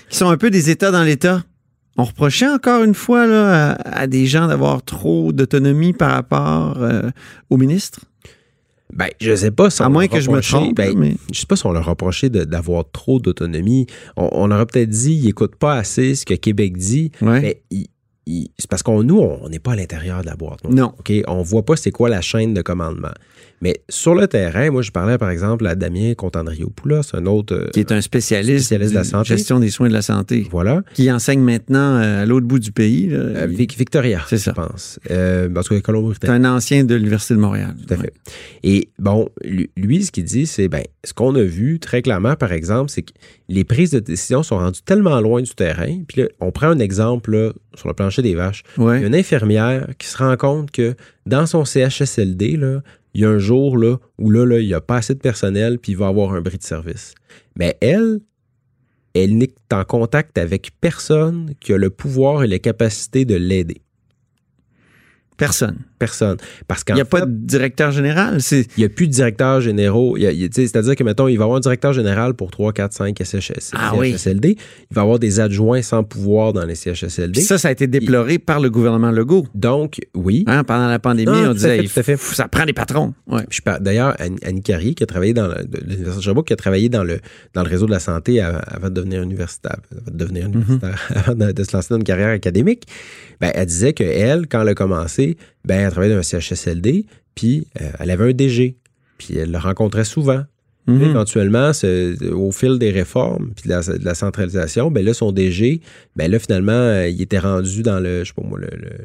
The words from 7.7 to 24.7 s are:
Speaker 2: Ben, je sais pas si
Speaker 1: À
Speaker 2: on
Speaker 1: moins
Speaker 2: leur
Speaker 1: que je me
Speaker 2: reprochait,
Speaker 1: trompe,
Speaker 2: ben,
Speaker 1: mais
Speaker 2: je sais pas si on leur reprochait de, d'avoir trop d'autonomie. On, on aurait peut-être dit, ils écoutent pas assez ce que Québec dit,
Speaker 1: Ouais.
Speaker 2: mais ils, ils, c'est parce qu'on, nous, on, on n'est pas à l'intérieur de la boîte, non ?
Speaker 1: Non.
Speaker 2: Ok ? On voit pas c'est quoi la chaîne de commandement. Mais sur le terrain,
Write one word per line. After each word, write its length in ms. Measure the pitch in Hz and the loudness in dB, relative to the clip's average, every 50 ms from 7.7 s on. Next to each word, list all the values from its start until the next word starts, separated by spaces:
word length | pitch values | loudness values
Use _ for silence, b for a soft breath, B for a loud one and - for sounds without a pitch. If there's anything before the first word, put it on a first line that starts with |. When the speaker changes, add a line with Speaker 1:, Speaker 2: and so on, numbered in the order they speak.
| 165 196 - - - - - - _ _ b b b b b b b b b b _ _ _ - - | 2 0 -2 -6 -12 -18 -20 -20 _ _ b b b b b b b b b b _ _ _ -12 -8
Speaker 2:
Ben, 160 | - 95 - - - | -6 -6 -6 -6 -4
je 140 | 107 110 110 | -2 0 0
sais 160 | 92 101 110 | 2 2 2
pas 180 | 107 - 190 202 | 4 4 4 4
si 140 | - - - | 4 2 2
Speaker 1:
À 60 | 131 | 4
Speaker 2:
on 20 | |
Speaker 1:
moins 120 | 139 160 190 | 4 4 4
Speaker 2:
leur 60 | 190 202 | 2 2
Speaker 1:
que 80 | 160 | 0
je 80 | 135 127 | 2 2
me 60 | - | 2
Speaker 2:
reprochait, 200 | 135 104 - - | 0 2 2 2
Speaker 1:
trompe, 200 | 143 156 - 240 | 2 2 2 2
Speaker 2:
ben, 200 | - - 196 208 | 2 2 2 2
Speaker 1:
mais 200 | 196 151 113 - - - - - | 2 2 2 0 -2 -6 -8 -10
Speaker 2:
je 80 | - | -8
sais 60 | - | -2
pas 100 | - 202 | 0 0
si 100 | 190 - | 0 0
on 60 | 101 85 | 0 0
leur 140 | 82 80 | 0 0
reprochait 440 | 85 85 - 90 92 90 - - 131 | -2 -2 -2 -2 -2 -2 0 0 0
de, 140 | 117 95 80 | 0 0 0
d'avoir 440 | 76 85 85 82 85 87 85 80 - | 0 -2 -4 -2 -2 -2 -2 -2 -4
trop 280 | - - - - 131 131 | -10 -8 -2 0 0 2
d'autonomie. 680 | 110 92 87 - 85 85 80 78 90 107 127 131 123 B B B B B B | 2 0 -2 -2 -4 -4 -4 -2 0 2 2 2 0 B B B B B B
On, 120 | - 87 - | -2 -2 -2
on 200 | - - 98 104 | 0 0 2 2
aurait 140 | 104 104 117 | 2 2 2
peut-être 220 | 117 - 127 117 110 | 2 2 0 0 0
dit, 260 | 104 110 123 151 160 | 0 0 0 0 2
ils 140 | 156 131 107 | 2 2 0
écoutent 280 | 101 - 110 98 - | 2 2 0 -2 -2
pas 180 | _ - 147 143 | _ 0 0 0
assez 380 | 120 101 - - - 127 131 135 | 0 -2 -2 -2 0 0 0 0
ce 100 | 135 - | -2 -2
que 100 | - 95 | -4 -4
Québec 420 | 82 - 110 104 101 104 95 90 | -2 0 0 0 0 0 -2 -2
dit, 340 | 90 92 98 120 151 160 156 - - | -2 -2 0 0 0 0 -2 -2 0
Speaker 1:
Ouais. 200 | 110 110 117 131 | 0 2 2 2
Speaker 2:
mais 220 | 143 101 - - _ _ | 2 0 -4 -6 _ _
ils, 180 | 92 98 87 - _ _ _ _ _ _ _ | -8 -8 -8 -8 _ _ _ _ _ _ _
ils, 220 | - 85 85 - - - - | -8 -6 -6 -6 -8 -10 -12
c'est 120 | - - | -8 -6
parce 120 | 101 90 - | -4 -2 0
qu'on, 180 | 120 110 104 110 | 2 2 4 4
nous, 160 | 135 185 220 | 4 4 4
on, 260 | 156 92 71 69 - | 4 2 0 -4 -8
on 40 | 78 | -10
n'est 100 | 80 82 | -12 -6
pas 140 | - 127 120 | -4 -2 -2
à 40 | |
l'intérieur 440 | 101 90 - 85 78 82 90 90 92 | -2 -4 -6 -8 -8 -8 -6 -6 -6
de 60 | 87 | -6
la 100 | 82 80 | -8 -10
boîte, 260 | 82 82 78 78 - - | -10 -10 -12 -12 -10 -2
non ? 60 | 80 | 2
Speaker 1:
Non. 240 | 127 131 127 113 - - | 2 4 4 2 0 -6
Speaker 2:
Ok ? 120 | - - 104 107 - | -4 -2 0 0 0
On 160 | - 87 90 90 | 0 -2 -4 -2
voit 220 | 82 104 113 107 | 0 0 0 2
pas 100 | - 165 | 2 0
c'est 140 | 156 - 101 | 0 0 -2
quoi 180 | - - 120 120 | 0 2 2 2
la 120 | 110 92 | 2 0
chaîne 340 | 85 - - 113 110 113 107 | -2 -2 -2 0 0 0 -2
de 80 | 92 82 | -2 -2
commandement. 500 | - 90 87 82 80 85 87 - 76 - b b b b b b b b _ 85 | -4 -4 -4 -4 -6 -8 -8 -10 -10 -12 b b b b b b b b _ -4
Mais 180 | 90 - - - - | -4 -4 -4 -6 -10
sur 260 | - - - 165 175 | -10 -2 0 2 2
le 120 | 190 202 190 | 2 2 2
terrain, 420 | - 110 92 85 76 101 139 156 | 2 0 0 0 0 0 0 0